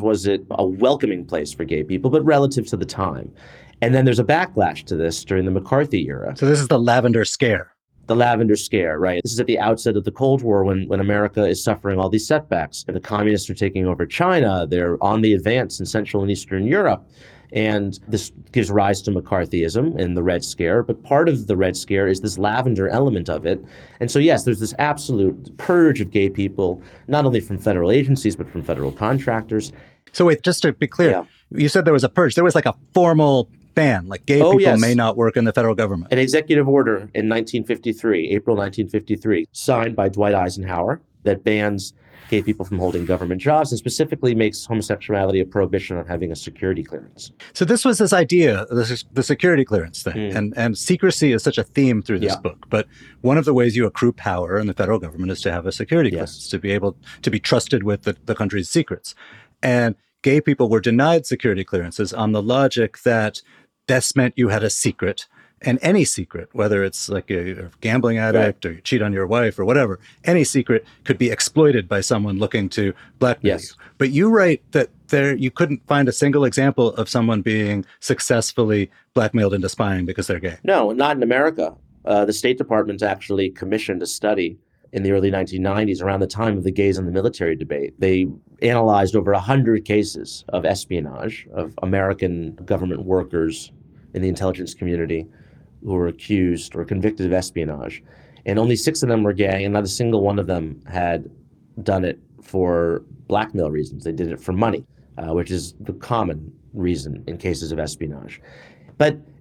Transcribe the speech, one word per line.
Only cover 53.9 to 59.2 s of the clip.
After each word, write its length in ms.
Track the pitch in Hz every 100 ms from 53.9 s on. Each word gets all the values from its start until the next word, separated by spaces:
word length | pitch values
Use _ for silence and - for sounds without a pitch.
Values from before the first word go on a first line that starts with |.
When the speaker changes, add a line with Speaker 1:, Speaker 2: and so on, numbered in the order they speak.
| - 120
Speaker 2:
power 480 | - - 90 87 98
in 80 | 107
the 80 |
federal 240 | 90 95 110
government 320 | 82 78 92
is 100 | 90
to 100 | 98
have 140 | 87 87
a 60 |
security 380 | - - 165 135
Speaker 1:
Yes. 60 | 85
Speaker 2:
clearance, 320 | 95 - -
to 100 | 92
be 140 | 98
able 240 | 101 98 - - -
to 80 | -
be 80 | 110
trusted 460 | - 123 - 123
with 180 | 101 101
the, 140 | - 95
the 100 | -
country's 340 | 110 104 101 90
secrets. 460 | 170 156 - - -